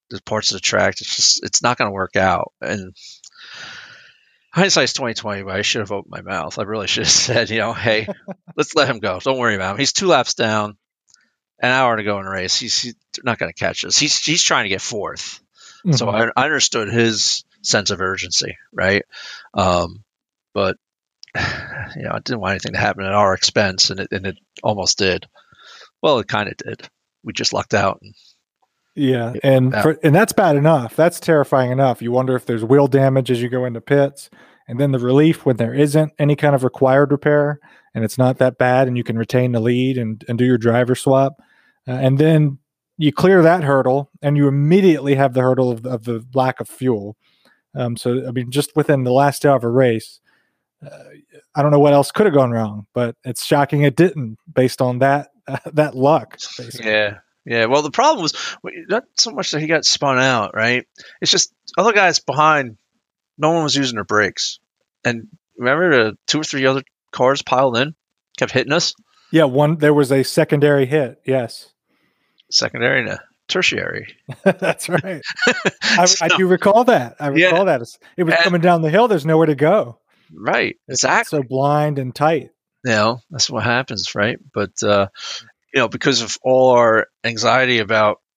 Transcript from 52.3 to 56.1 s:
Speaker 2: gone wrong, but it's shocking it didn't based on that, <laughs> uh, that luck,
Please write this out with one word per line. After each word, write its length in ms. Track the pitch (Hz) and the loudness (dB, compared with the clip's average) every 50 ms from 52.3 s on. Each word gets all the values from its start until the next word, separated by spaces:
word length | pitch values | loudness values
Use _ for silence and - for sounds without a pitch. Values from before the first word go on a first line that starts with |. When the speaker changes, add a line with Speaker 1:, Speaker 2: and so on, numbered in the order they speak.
| 143 | 4
Speaker 2:
gone 160 | 143 131 120 | 4 4 4
wrong, 360 | 117 113 110 104 104 104 104 _ - | 2 -2 -2 -4 -6 -10 -12 _ -4
but 220 | 123 123 117 - _ - | -4 -4 -4 -4 _ -10
it's 220 | 131 120 - - | -12 -10 -6 -2
shocking 380 | - 160 143 143 - 156 143 147 | 0 2 2 2 2 2 2 2
it 120 | 143 117 | 2 4
didn't 420 | - 175 185 - 156 127 110 110 - _ - - | 4 2 2 2 -2 -10 -10 -10 -14 _ -6 0
based 280 | - 131 123 - - | 0 0 2 2 0
on 180 | 131 123 123 123 | -2 -2 0 2
that, 300 | 135 139 139 147 143 - _ _ | 2 2 2 0 -2 -6 _ _
<laughs> 80 | _ - | _ -10
uh, 100 | 135 135 - - 156 | -10 -10 -10 -6 0
that 220 | 151 151 143 131 | 0 0 0 0
luck, 420 | 131 131 143 | 0 2 2